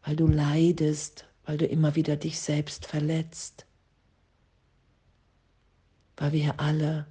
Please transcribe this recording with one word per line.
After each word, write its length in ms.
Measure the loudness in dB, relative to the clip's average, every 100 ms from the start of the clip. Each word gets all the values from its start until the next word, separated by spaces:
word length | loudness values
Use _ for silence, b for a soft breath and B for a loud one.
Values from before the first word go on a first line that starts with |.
Weil 120 | -4 2
du 120 | 4
leidest, 960 | 4 2 4 4 4 0 0 -6 -16 -20 _ -8
weil 120 | -2
du 80 | 0
immer 300 | 2 2 2
wieder 220 | 0 -2
dich 220 | -4 -6
selbst 480 | -2 -2 -2 -10 -8
verletzt. 760 | -4 -2 -2 -4 -10 -16 -18 -20 _ _ _ _ _ _ _ _ _ _ _ _ _ _ _ _ _ _ _ _ _ _ _ _ -4
Weil 160 | 0
wir 260 | 2 0 0
alle 460 | 0 0 0 -2 -6